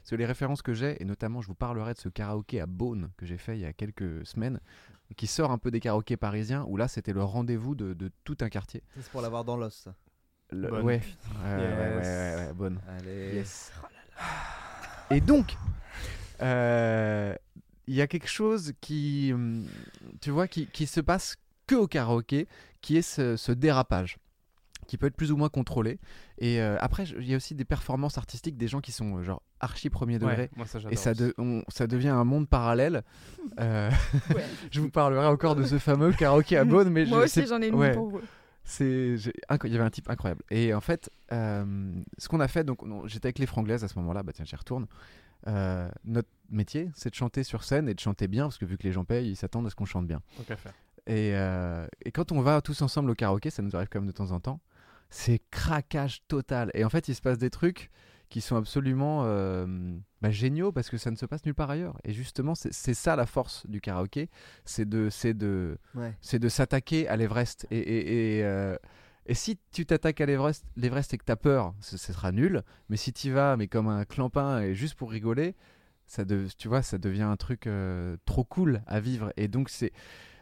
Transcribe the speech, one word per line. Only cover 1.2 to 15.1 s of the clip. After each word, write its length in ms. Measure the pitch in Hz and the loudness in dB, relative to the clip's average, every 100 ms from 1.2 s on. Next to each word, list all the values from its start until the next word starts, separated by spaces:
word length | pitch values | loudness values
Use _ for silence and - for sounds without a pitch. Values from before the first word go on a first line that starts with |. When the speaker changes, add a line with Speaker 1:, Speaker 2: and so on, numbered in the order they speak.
| 110 120 | -4 -6
Speaker 1:
je 60 | 95 | -8
vous 80 | |
parlerai 400 | 90 123 117 113 | -6 -4 -4 -4
de 40 | 117 | -6
ce 120 | 92 | -8
karaoké 500 | 101 104 107 101 113 | -6 -4 -4 -4 -6
à 60 | 82 | -6
Beaune 420 | 90 120 107 85 - | -4 -4 -4 -8 -10
que 80 | |
j'ai 140 | 87 87 | -10 -8
fait 180 | - 110 | -8 -8
il 60 | |
y 20 | |
a 80 | 82 | -8
quelques 540 | - 104 - 92 80 - | -6 -8 -6 -8 -8 -8
semaines, 340 | 113 123 123 - - - - - - | -6 -4 -6 -12 -20 -20 -20 -20 -8
qui 100 | 110 | -4
sort 240 | - 147 | 0 0
un 40 | 123 | 0
peu 140 | 127 | -2
des 100 | 113 | -2
karaokés 380 | 120 107 - 117 | 0 0 0 -2
parisiens, 480 | 107 107 110 139 135 | -2 -2 -2 -4 -4
où 80 | 98 | -2
là 100 | 123 | -2
c'était 280 | - - | -2 -2
le 100 | 98 | 0
rendez-vous 500 | 98 117 120 117 123 | 0 0 -2 -2 -2
de, 200 | 139 98 | -4 -6
de 160 | 87 95 - | -6 -8 -10
tout 120 | - 98 | -12 -6
un 80 | 110 | -4
quartier. 320 | 104 - 117 - | -4 -8 -14 -16
Speaker 2:
Ça, 60 | 135 | -18
c'est 60 | 123 | -10
pour 120 | 131 | -6
l'avoir 200 | 117 117 | -4 -4
dans 120 | 117 120 | -4 -4
l'os, 180 | 110 | -6
ça. 200 | - 95 92 _ _ _ _ - | -8 -20 -20 _ _ _ _ -12
Speaker 1:
Le, 180 | 95 95 | -6 -4
Speaker 3:
Bonne. 160 | 110 | 0
Speaker 1:
ouais. 160 | 117 120 - - - 107 | 2 2 -2 -10 -12 -8
Ouais, 80 | 95 | -4
ouais, 80 | 98 | -2
ouais, 320 | 92 110 110 110 | 0 0 -2 -2
Speaker 3:
Yes. 100 | 90 | -2
Speaker 1:
ouais, 280 | 90 90 85 | -2 -2 -4
ouais, 40 | 80 | -6
ouais, 40 | |
Beaune. 280 | 87 95 95 95 | -4 -4 -6 -8
Speaker 2:
Allez. 480 | 92 92 98 95 101 | -12 -10 -10 -6 -6
Speaker 1:
Yes. 360 | 101 - - - - - - - - - - - - - - - | -6 -12 -16 -16 -18 -20 -20 -12 -8 -8 -8 -12 -14 -14 -14 -10
Et 120 | - | 4